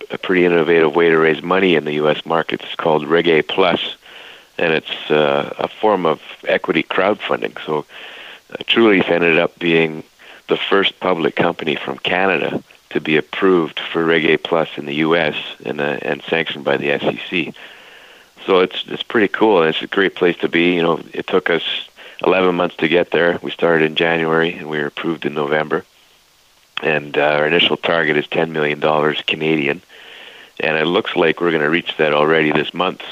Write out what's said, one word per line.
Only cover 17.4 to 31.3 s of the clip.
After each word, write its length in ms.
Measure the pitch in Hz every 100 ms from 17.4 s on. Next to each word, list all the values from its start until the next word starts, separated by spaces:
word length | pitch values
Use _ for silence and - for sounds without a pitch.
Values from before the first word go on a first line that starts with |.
| - - - - - - - - - - -
So 140 | 95
it's, 220 | 92 - -
it's 160 | -
pretty 260 | - 117 98
cool, 320 | - 110 95
and 80 | 80
it's 140 | 76
a 60 | -
great 260 | - 92
place 220 | - 90 82
to 100 | -
be. 280 | 85 87 90
You 60 |
know, 180 | 85 78 -
it 140 | - -
took 240 | 92 -
us 120 | 82 - - - - - -
eleven 300 | 82 92 92
months 220 | 87 87 -
to 120 | 80
get 220 | 85 82
there. 280 | 78 85 87
We 80 | 71
started 340 | - 85 82
in 120 | 78 78
January, 580 | 85 82 80 80 82
and 160 | - 76
we 80 | 78
were 80 | 73
approved 400 | - 82 78 73
in 80 |
November. 500 | 76 71 78 76 80 - _ _ _ _ _ _ _ _ -
And, 360 | 80 76 73 73
uh, 40 |
our 240 | 73 73 76
initial 300 | 85 - 76
target 400 | - 82 78 73
is 100 | -
ten 280 | - 82
million 260 | 78 73 73
dollars 400 | 78 78 76 71 -
Canadian. 560 | 78 78 78 71 69 - - - - - - - -
And 200 | 80 78
it 80 | 80
looks 300 | 95 - 87
like 260 | 85